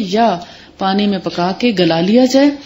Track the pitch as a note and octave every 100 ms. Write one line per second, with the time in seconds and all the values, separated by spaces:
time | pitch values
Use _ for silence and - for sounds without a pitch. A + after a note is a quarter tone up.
0 | F#3+ G#3 A#3 F3 - - - - F#3+ G3
1 | G#3 G3 F3 F3 F3+ F#3+ A#3+ F#3 E3 E3
2 | F#3 A#3 B3+ C4+ C#4+ C#4+